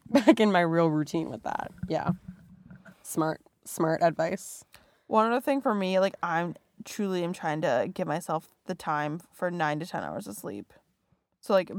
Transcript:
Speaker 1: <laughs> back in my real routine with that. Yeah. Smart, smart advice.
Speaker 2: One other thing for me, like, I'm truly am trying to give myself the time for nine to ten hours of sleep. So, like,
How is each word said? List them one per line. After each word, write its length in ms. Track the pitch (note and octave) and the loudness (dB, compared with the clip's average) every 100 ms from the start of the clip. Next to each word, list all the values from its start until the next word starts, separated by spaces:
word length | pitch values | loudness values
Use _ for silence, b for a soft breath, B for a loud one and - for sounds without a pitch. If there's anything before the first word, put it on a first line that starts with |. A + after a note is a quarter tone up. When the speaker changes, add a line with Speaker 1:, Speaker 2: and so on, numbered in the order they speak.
Speaker 1:
<laughs> 60 | - | 0
back 280 | C#4+ A3 B3+ | 4 6 6
in 120 | G#3+ | 6
my 80 | F#3 | 4
real 280 | E3+ E3 E3 | 4 4 4
routine 420 | D3+ D3 E3 D#3+ | 2 0 -4 -4
with 120 | A#2 | -6
that. 260 | - - - - F#3 | -6 -6 -8 -10 -6
Yeah. 220 | D#3 - F#3 - - - - - - - - | -4 -2 -4 -8 -20 -20 -20 -20 -20 -20 -20
Smart, 380 | - - D#3 - _ _ | -8 -2 -2 -2 _ _
smart 380 | - - D#3+ D#3+ | -12 -2 0 2
advice. 600 | E3+ D#3+ E3 F#3 - - - b b b b | 2 2 -2 -4 -8 -18 -20 b b b b
Speaker 2:
One 240 | A3 A3+ | 2 4
other 100 | A#3+ | 2
thing 200 | - C#4 | 0 0
for 140 | C4+ | 2
me, 240 | G#3 F#3 F#3+ | 0 2 2
like, 140 | F#3+ - | 2 0
I'm 320 | F3 E3 F3 - _ - | -2 -2 -2 -6 _ -20
truly 380 | - - G3 F#3 | -12 -6 -2 -2
am 80 | E3+ | -2
trying 280 | F3+ E3 D3+ | -4 -4 -2
to 260 | D#3+ B2 A#2+ | 2 2 0
give 140 | F#3 E3 | -4 -4
myself 400 | D#3 - D#3+ - _ - | -4 -2 -6 -6 _ -10
the 80 | |
time 460 | F3+ - D3+ D3+ D#3+ - | -8 -4 -2 -2 -6 -10
for 180 | - F3+ | -6 -4
nine 280 | F3 D#3 D3+ | 0 0 -2
to 60 | F3 | -4
ten 160 | - | -8
hours 240 | D2+ D#2+ - | -8 -8 -10
of 80 | G#2 | -12
sleep. 360 | - G2+ - _ _ _ _ _ _ _ | -12 -12 -14 _ _ _ _ _ _ _
So, 120 | - | 0
like, 180 | G3 F3+ | 2 2